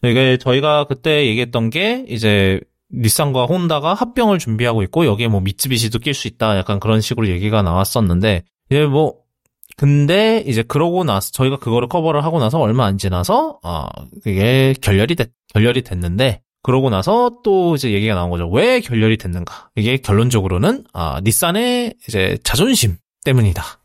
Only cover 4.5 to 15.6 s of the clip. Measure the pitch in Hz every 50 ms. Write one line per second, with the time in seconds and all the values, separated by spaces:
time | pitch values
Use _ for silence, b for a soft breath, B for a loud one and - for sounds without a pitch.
4.5 | 110 107 120 120 113 113 98 - - 165 170 135 101 104 120 113 107 98 95 95
5.5 | 95 - - 135 131 120 120 110 113 113 113 147 139 - - - - _ 117 110
6.5 | 104 98 95 - 107 101 - 110 110 110 107 - - - 113 98 90 87 95 107
7.5 | 107 110 101 87 85 92 98 - - - 110 92 85 123 196 110 101 85 - _
8.5 | _ _ _ _ 135 143 151 147 135 147 160 143 - _ _ _ _ _ _ _
9.5 | _ _ - _ - - 143 143 143 143 143 147 175 196 214 220 226 220 - 135
10.5 | 120 113 123 120 - 143 160 175 175 180 185 147 104 98 98 - - - 131 131
11.5 | 139 131 - 120 113 120 120 120 - 175 160 165 156 147 147 160 165 165 123 110
12.5 | 127 160 143 107 113 131 123 101 98 98 98 98 90 90 90 - 202 247 311 320
13.5 | 294 - _ 87 87 78 71 - - - - - - 202 - 113 98 95 98 117
14.5 | 127 135 135 135 131 - - 98 101 95 107 131 170 175 117 - _ _ _ _
15.5 | - 104